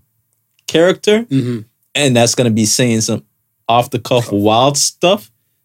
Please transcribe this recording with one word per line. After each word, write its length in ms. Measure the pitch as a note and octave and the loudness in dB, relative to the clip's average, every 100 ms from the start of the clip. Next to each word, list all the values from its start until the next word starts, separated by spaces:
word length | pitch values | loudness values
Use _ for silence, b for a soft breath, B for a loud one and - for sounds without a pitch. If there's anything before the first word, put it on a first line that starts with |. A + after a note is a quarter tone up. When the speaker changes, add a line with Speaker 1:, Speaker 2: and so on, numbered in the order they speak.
| _ _ _ _ _ _ - | _ _ _ _ _ _ -4
Speaker 1:
character. 560 | D#3+ F3 F3+ - G#3+ | 0 2 0 0 0
Speaker 2:
Mm-hmm. 380 | A#3 C3+ A#2+ A#2 G#2 _ _ C3+ | 0 -2 -2 -6 -10 _ _ -2
Speaker 1:
And 200 | C#3+ A#2+ | 0 2
that's 180 | A#2+ - | 2 2
gonna 160 | B2 | 0
be 140 | A2 G#2 | 0 0
saying 360 | - B2 A2+ | 0 0 0
some 220 | A2 G#2+ - _ _ _ - | -2 -6 -10 _ _ _ -2
off 200 | A#2 A#2+ | -2 -2
the 100 | B2 | -6
cuff 300 | - B2+ A#2 | -2 -2 0
wild 440 | G2+ G#2 A2 C3+ C#3+ | 0 2 2 2 0
stuff. 540 | - - E3+ G#3 - _ _ _ | -4 -2 0 0 -4 _ _ _